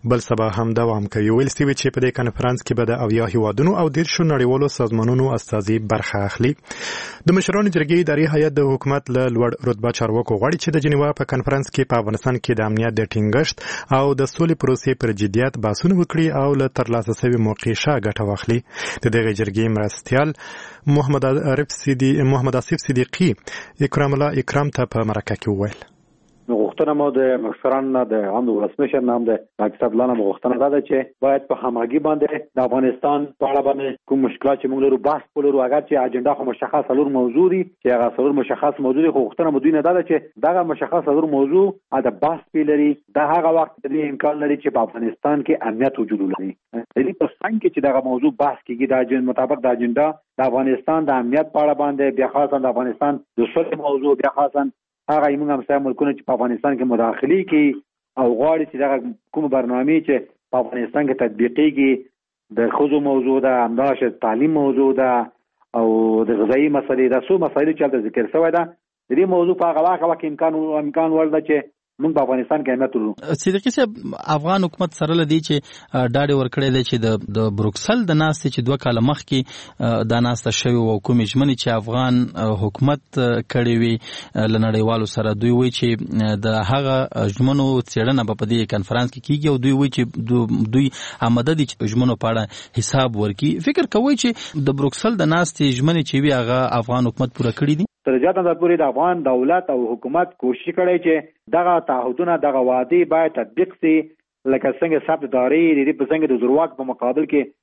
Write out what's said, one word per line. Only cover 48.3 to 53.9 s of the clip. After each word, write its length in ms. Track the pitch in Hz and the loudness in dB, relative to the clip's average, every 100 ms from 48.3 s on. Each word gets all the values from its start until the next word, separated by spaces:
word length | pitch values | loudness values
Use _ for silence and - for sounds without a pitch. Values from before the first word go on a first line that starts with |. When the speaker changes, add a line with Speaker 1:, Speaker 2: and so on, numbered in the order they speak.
| 120 | 0
Speaker 2:
بحث 200 | 143 127 - | -2 -2 -10
کېږي، 180 | 120 131 | -4 0
د 60 | |
اجن-، 340 | 131 120 131 127 | 0 2 0 0
مطابق 260 | 123 127 143 | 0 0 0
د 40 | 127 | 0
اجنډا 400 | 117 120 120 151 156 _ - | 0 0 0 0 -2 _ -2
د 40 | |
افغانستان 640 | 131 123 131 127 - 160 | 0 2 0 0 0 0
د 40 | 147 | 2
امنیت 380 | 131 120 143 156 | 0 2 0 0
په 60 | 151 | 0
اړه 160 | 151 143 | 2 2
باندې، 340 | 143 139 139 | 0 0 0
بیا 120 | 131 127 | 0 0
خاصاً 300 | 139 143 139 | 0 0 0
د 40 | |
افغانستان 480 | 131 117 127 - 143 139 _ - | 0 -2 -4 -2 -2 -2 _ -2
د 40 | 117 | 0
سولې 220 | 170 170 156 | 0 -2 -2
موضوع، 360 | 147 | -2